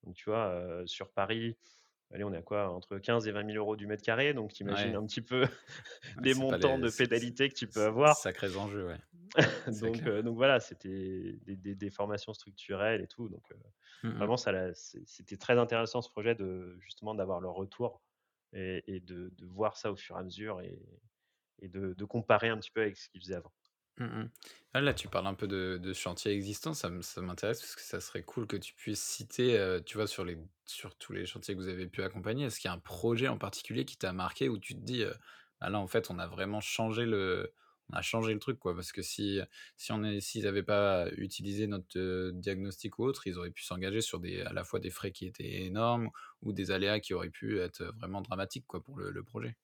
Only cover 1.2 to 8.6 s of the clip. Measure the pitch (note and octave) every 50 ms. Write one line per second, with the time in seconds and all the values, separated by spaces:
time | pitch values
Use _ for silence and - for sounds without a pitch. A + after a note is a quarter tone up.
1.2 | G2 G2 A2+ A2+ A2+ A#2 A2+ _ _ - - - _ _ _ _ _ _ - -
2.2 | G2+ G#2 G2 E2 F2 - G#2 G#2 G2+ F#2+ F2 F2+ F2 _ G2+ G2 G2+ - A#2 A#2
3.2 | G#2+ A2 G2+ G#2 G#2 G#2+ G#2+ G#2+ G#2+ G#2 G#2+ G#2+ G2+ G#2 G#2+ G#2 - - A2+ A#2
4.2 | C3+ D3 D3 B2+ G#2+ G#2 - - G2+ G2+ G2+ G2+ G#2 A2+ A2+ G2+ G#2+ G#2+ - A#2+
5.2 | A2+ - B2+ B2+ B2+ - - - - - - - - - - - - - - -
6.2 | B2 C3 C3 C3 C3+ C3+ B2+ F2+ D3+ C#3 C3 C3+ - A2+ G#2+ - C3 A#2 A#2 A#2
7.2 | A#2 B2 A#2+ - C#3 C#3 C#3 - B2 G#2 G#2+ A2 G#2+ G#2+ A2 A#2+ C#3+ D3+ D3+ -
8.2 | - G2 F2+ - - G2 F#2 F#2+